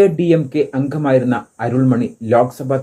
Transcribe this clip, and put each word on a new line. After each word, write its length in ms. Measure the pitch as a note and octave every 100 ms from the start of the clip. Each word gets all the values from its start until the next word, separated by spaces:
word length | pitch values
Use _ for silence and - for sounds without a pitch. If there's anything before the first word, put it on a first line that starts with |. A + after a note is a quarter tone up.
ഐ 60 | G3 D#3+
ഡി 100 | F3
എം 80 | D#3+ C3
കെ 140 | D3+ C#3
അംഗമായിരുന്ന 600 | C3 C#3 D3+ C#3+ C3 B2 A#2 - -
അരുൾമണി 480 | A#2 B2 C3 A#2+ A#2 -
ലോക്സഭാ 540 | A2+ A#2 B2+ - C3 C3+